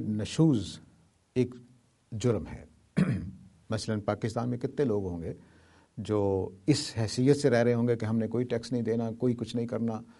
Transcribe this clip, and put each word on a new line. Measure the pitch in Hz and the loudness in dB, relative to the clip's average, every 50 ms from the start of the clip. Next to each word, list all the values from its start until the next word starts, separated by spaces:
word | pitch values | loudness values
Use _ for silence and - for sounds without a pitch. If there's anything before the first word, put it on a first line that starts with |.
| - 107 | 6 2
نشوز | 107 107 104 - - - 160 165 135 107 92 - - - - - _ _ _ _ _ _ _ _ - | -2 -2 -2 -4 2 4 4 6 6 4 0 -4 -10 -14 -18 -20 _ _ _ _ _ _ _ _ 0
ایک | 127 123 123 123 120 - - - _ _ _ _ _ _ - | 0 0 0 -2 -12 -18 -20 -20 _ _ _ _ _ _ -12
جرم | - 107 104 123 110 87 76 - | -8 -2 0 0 0 0 -2 -6
ہے۔ | - - - - - _ _ _ - - | -12 -14 -16 -20 -20 _ _ _ 0 0
<clears throat> | 190 180 117 92 85 - - - - - - - _ - | 2 2 2 -2 -2 -8 -12 -14 -18 -20 -20 -18 _ -4
مثلاً | 113 107 - - 110 104 | -4 -4 -2 -2 -2 -2
پاکستان | 101 - 104 101 - 113 110 120 113 123 | 0 0 -2 0 -2 -4 -2 -2 -2 -2
میں | 123 123 | -4 -4
کتنے | - 127 - - 147 | -4 -6 -2 0 0
لوگ | 123 104 104 95 92 | 2 2 0 0 -2
ہوں | 87 85 | -6 -6
گے | 82 95 143 - - - - - - _ _ - _ _ - - | -8 -8 -10 -12 -14 -20 -20 -20 -20 _ _ -20 _ _ -12 -10
جو | 101 95 107 104 101 98 98 95 90 - - - - - | -4 -2 0 2 2 2 2 0 -2 -4 -8 -6 2 2
اس | 143 - - - - 113 | 2 2 2 -6 -4 -4
حیثیت | 113 104 - - 127 135 143 143 | -4 -2 0 2 4 4 4 6
سے | 139 135 | 6 4
رہ | 120 117 120 | 6 6 4
رہے | 120 120 | 4 4
ہوں | 117 117 120 | 2 2 2
گے | 117 | 0
کہ | 117 110 | 0 0
ہم | 110 110 117 | 0 0 0
نے | 110 107 | 0 0
کوئی | - 120 123 | 0 -2 -2
ٹیکس | 123 120 117 120 - | -2 -2 -4 -4 -4
نہیں | 127 123 | -4 -2
دینا، | 113 110 113 117 113 113 | 0 0 0 0 0 -2
کوئی | 110 - 123 127 120 | -4 0 0 0 0
کچھ | 120 113 - - | 0 -4 -4 -4
نہیں | 123 120 117 | -4 -4 -2
کرنا، | - 110 117 117 110 110 - - - - | -4 -2 -2 -2 -4 -4 -8 -12 -20 -20